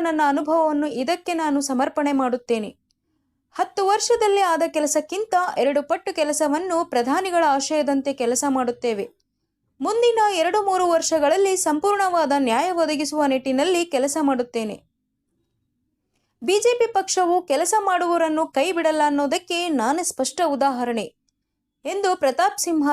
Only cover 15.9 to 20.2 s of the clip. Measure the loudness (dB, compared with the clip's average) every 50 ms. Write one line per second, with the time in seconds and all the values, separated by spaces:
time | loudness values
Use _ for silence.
15.9 | _ _ _ _ _ _ _ _ _ _ -2 0 0 2 2 2 2 2 0 0
16.9 | 0 -2 -2 0 0 0 2 2 2 0 0 0 0 0 0 0 0 0 2 0
17.9 | 0 0 0 0 0 0 0 0 0 -2 -2 -2 -2 -2 0 0 0 0 0 0
18.9 | 2 2 2 2 2 0 0 0 -2 -4 -4 -4 -4 -4 -2 -2 0 0 0 0
19.9 | 0 -2 -4 -4 -4 -4